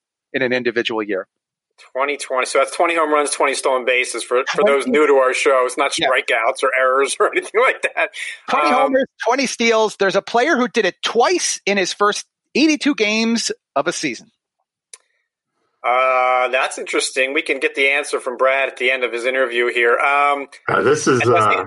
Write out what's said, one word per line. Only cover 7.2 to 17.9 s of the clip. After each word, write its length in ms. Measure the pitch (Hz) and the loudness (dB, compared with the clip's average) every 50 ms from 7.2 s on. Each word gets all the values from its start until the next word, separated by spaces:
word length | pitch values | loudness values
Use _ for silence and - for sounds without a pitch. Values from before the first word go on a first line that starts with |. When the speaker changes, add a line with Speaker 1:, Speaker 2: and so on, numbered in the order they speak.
Speaker 2:
or 120 | 208 - - | 0 0 0
anything 280 | 180 180 - - 214 | -2 -4 -2 0 0
like 220 | 254 247 - - - | 2 2 0 -2 -4
that. 280 | 165 - - 165 - - - - - - - - - | -6 -4 -4 -4 -4 -6 -8 -12 -12 -12 -12 -8 -4
Speaker 1:
Twenty 200 | - 262 294 294 | -2 0 2 2
Speaker 2:
Um, 60 | - | 2
Speaker 1:
homers, 320 | 269 285 277 269 262 262 - _ - - | 2 2 2 2 0 0 -2 _ -6 -2
twenty 200 | 220 247 269 269 | -2 0 0 0
steals. 500 | - - - 233 233 220 220 220 208 - | -2 -2 0 0 2 2 2 2 0 0
There's 180 | - 196 190 170 | 0 0 0 0
a 80 | 196 - | 0 -2
player 340 | - - 233 254 320 339 | 0 0 0 2 2 2
who 120 | 233 247 214 | 2 0 0
did 180 | - 233 196 | 0 0 0
it 80 | 180 - _ - | 0 -2 _ -4
twice 580 | - - 226 - - 370 339 - - - - - | -2 0 2 2 2 2 0 -2 -4 -6 -6 -4
in 100 | 196 202 | -2 0
his 160 | 202 180 - - | 0 0 -2 -2
first 320 | - 208 208 202 - - _ _ _ _ _ - | 0 0 0 0 -2 -8 _ _ _ _ _ -2
eighty-two 400 | 226 294 311 302 - - 285 277 | 2 2 2 2 2 0 -2 0
games 560 | 175 214 208 214 220 226 226 233 220 - - - - _ _ - | 0 0 0 0 0 0 0 0 -2 -2 -4 -8 -10 _ _ -4
of 140 | 135 139 175 | -4 -2 -2
a 40 | - | -2
season. 380 | - - 143 110 - - _ _ _ _ _ _ _ _ _ _ _ _ _ - - _ _ _ _ _ _ _ _ _ _ _ _ _ _ _ _ - | -4 -4 -6 -6 -8 -12 _ _ _ _ _ _ _ _ _ _ _ _ _ -20 -20 _ _ _ _ _ _ _ _ _ _ _ _ _ _ _ _ -4
Speaker 2:
Uh, 640 | 117 123 127 131 131 131 127 127 127 127 127 127 123 | -2 0 2 2 2 2 2 2 2 2 2 0 0
that's 280 | 123 131 139 - - 262 | 0 0 -2 -2 -4 -8
interesting. 560 | 214 - - 156 - - - 139 131 131 139 | -8 -6 -4 -4 -4 -2 -2 -2 -2 0 0
We 80 | 156 165 | -2 -2
can 160 | - 139 135 | -2 -2 -2
get 160 | 151 139 - | -2 -4 -2
the 140 | 143 135 | 0 0
answer 320 | 139 | 0